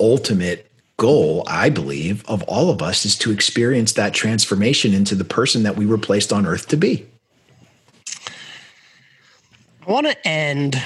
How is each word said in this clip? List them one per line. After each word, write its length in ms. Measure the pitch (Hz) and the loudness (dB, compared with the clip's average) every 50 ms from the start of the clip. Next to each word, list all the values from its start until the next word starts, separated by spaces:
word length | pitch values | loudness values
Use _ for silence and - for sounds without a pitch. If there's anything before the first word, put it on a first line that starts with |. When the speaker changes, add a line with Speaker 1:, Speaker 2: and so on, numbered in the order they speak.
Speaker 1:
ultimate 680 | 104 113 127 135 110 - 107 92 90 90 87 - - _ _ _ _ _ _ - | 2 4 4 2 2 0 0 0 0 -2 -4 -6 -10 _ _ _ _ _ _ 0
goal, 440 | 110 123 151 135 - - - 87 - | 2 4 4 4 4 2 0 -2 -4
I 240 | - 80 87 104 - | -4 -2 0 2 2
believe, 520 | - 87 73 69 69 71 78 87 101 - - - | 2 0 -2 -4 -6 -4 -4 -4 -4 -6 -6 -4
of 140 | 113 95 - | -6 -4 -4
all 260 | - 90 117 160 185 | -2 -2 0 2 2
of 140 | 120 - - | 0 0 -2
us, 240 | 90 92 - - | -4 -4 -2 -2
is 100 | 101 - - | -2 -2 -2
to 100 | - 117 | 0 -2
experience 640 | 107 98 - - - 120 117 123 135 123 110 107 - | 0 0 -2 -2 0 2 2 2 2 2 0 0 0
that 180 | - 104 104 - | 0 0 0 0
transformation 800 | - - 110 113 104 - - 101 98 104 123 143 - - 107 98 | -2 -2 0 0 0 0 0 0 2 2 2 2 2 2 2 2
into 220 | 98 98 - 104 | 2 2 2 0
the 100 | 95 90 | -2 -2
person 380 | - - 113 127 - - 120 107 | -2 0 0 0 2 2 0 0
that 140 | 104 92 | 0 0
we 100 | 104 104 | 0 0
were 100 | 104 113 | 0 0
placed 340 | 107 - - 101 104 - - | 0 0 0 0 0 0 0
on 140 | 117 104 98 | 0 0 0
earth 240 | 95 92 90 - - | 0 -2 -4 -4 -2
to 80 | 156 | 0
be. 300 | 151 185 233 - - - - _ _ _ _ _ _ _ _ _ _ _ _ _ _ _ _ _ _ - - - - - - - - - - - - - - - _ _ _ _ _ _ _ _ _ _ _ _ _ _ _ _ _ _ _ _ _ - | 0 2 2 0 -2 -6 -10 _ _ _ _ _ _ _ _ _ _ _ _ _ _ _ _ _ _ -16 -16 -16 -14 -16 -16 -16 -18 -20 -20 -20 -20 -20 -20 -20 _ _ _ _ _ _ _ _ _ _ _ _ _ _ _ _ _ _ _ _ _ -4
Speaker 2:
I 60 | 175 214 | -2 0
want 140 | 269 302 302 | 2 2 0
to 200 | - - - 175 | -2 -2 -2 -2
end 540 | 160 156 151 147 143 143 143 139 135 131 123 | 0 0 0 0 0 0 0 0 0 -2 -4